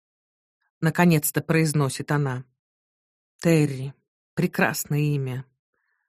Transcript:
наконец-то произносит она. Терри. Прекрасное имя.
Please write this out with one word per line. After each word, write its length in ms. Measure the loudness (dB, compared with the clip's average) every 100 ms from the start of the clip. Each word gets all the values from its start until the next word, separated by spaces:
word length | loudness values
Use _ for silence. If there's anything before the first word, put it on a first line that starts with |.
| _ _ _ _ _ _ _ -4
наконец-то 640 | -2 4 4 4 2 -4
произносит 680 | 0 0 2 0 -2 -4 -4
она. 360 | -2 -2 -6 -12 _ _ _ _ _ _ _ _ _
Терри. 520 | 2 4 2 -2 -10 -14 _ _ _
Прекрасное 680 | -4 -2 0 0 0 -4 -2
имя. 460 | 0 -2 -4 -8 -12 _ _ _ _ _